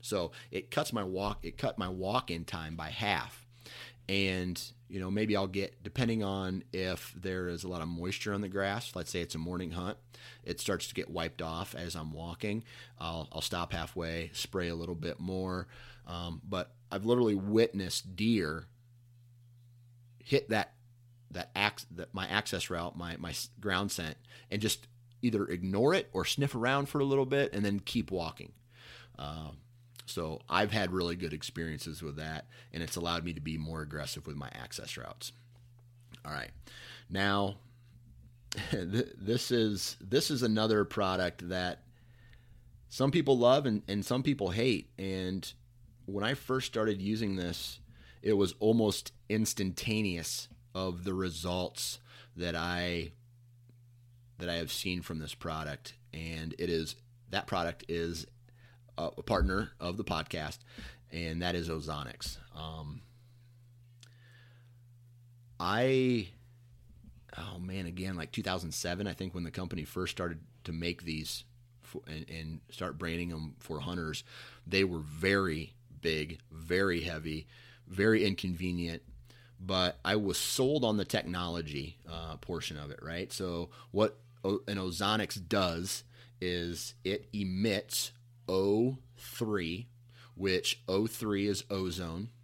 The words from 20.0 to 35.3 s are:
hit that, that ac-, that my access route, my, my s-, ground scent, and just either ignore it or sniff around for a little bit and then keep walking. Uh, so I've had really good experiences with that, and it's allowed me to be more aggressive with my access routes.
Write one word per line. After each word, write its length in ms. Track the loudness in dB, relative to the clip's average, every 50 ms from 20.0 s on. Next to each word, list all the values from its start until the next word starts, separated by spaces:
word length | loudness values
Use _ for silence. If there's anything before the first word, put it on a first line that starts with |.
| -20 -20 -20 -16
hit 300 | -2 2 2 2 4 2
that, 240 | 2 0 0 0 -4 -16 -20 -20 -20 -20 -20 -20 -20 -20 -16 -10
that 200 | -8 -8 -6 -4 2
ac-, 300 | 4 4 4 4 0 -8 -12
that 200 | -10 -10 -8 -6
my 140 | -4 -4 -2
access 440 | 0 2 2 2 2 0 -2 -2 -2
route, 260 | -2 -2 -2 -4 -4
my, 200 | -6 -8 -8 -6 -6
my 120 | -6 -6
s-, 200 | -4 -6 -6 -8 -10 -6
ground 320 | 0 2 2 2 2 2
scent, 240 | -2 -2 -4 -4 -6 -8 -14 -20 -20 -18 -8 -4
and 100 | -2 2
just 280 | 2 2 0 0 -6 -12 -20 -20 -20 -20 -6 -2
either 240 | 0 2 2 2 2
ignore 480 | 0 -2 -2 0 2 4 6 6 6 6
it 160 | 4 2 0
or 120 | -2 -2 0
sniff 320 | 0 2 2 2 2 2
around 320 | 2 2 2 2 2 2 2
for 100 | 2 2
a 60 | 4
little 200 | 4 4 4 4
bit 280 | 4 4 4 2 2
and 120 | 2 2 2
then 140 | 2 2 0
keep 320 | 0 0 0 0 0 0
walking. 420 | 0 -2 -2 -2 -4 -8 -12 -14 -16 -20 -20 -20 -20 -20 -20 -20 -18 -20 -20 -18 -12
Uh, 340 | -10 -8 -8 -8 -8 -8 -10 -12 -14 -18 -20 -20 -20 -20 -20 -20 -16 -14
so 360 | -8 -6 -4 -4 -4 -4 -6 -2 2
I've 220 | 4 4 4 4
had 200 | 4 2 2 2
really 220 | 2 2 0 0 0
good 180 | -2 -4 -4
experiences 720 | -4 -6 -6 -6 -6 -4 -4 -4 -4 -6 -6 -8 -8 -8
with 140 | -8 -8 -6
that, 320 | -6 -6 -6 -6 -8 -10 -12 -16 -20 -16 -10
and 100 | -8 -6
it's 140 | -6 -4 -4
allowed 280 | -2 0 0 0 0 -2
me 80 | -2 -4
to 60 | -4
be 160 | -4 -4 -4
more 260 | -4 -4 -4 -4 -6
aggressive 440 | -6 -6 -6 -6 -6 -6 -6 -8 -8
with 80 | -8 -8
my 140 | -8 -8 -8
access 440 | -10 -10 -12 -10 -10 -10 -8 -8 -8
routes. 340 | -8 -10 -10 -10 -10 -12 -12